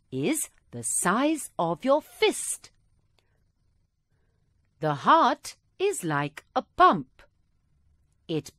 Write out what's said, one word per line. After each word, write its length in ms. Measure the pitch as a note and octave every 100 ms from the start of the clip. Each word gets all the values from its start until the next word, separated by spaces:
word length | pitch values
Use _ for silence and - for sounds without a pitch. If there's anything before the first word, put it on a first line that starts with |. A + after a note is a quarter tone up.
| _
is 400 | C3 D#3 D#4 - _ _
the 120 | A#2+
size 680 | A#2 - F3+ G#3+ D4 D#4 - -
of 260 | E3+ E3+
your 160 | B3+ D4
fist. 680 | - - G#4+ - - - - _ _ _ _ _ _ _ _ _ _ _ _ _ _ _ _ _ _ _ _ _
The 140 | D#3
heart 640 | C#3+ G3+ D#4+ B3+ - - - _ -
is 260 | F#4+ F#4+
like 400 | E3+ D3 D3 - -
a 80 | F3
pump. 600 | - - F4+ G#3 - _ _ _ _ _ _ _ _ _ _ _ -
It 220 | D#3+ -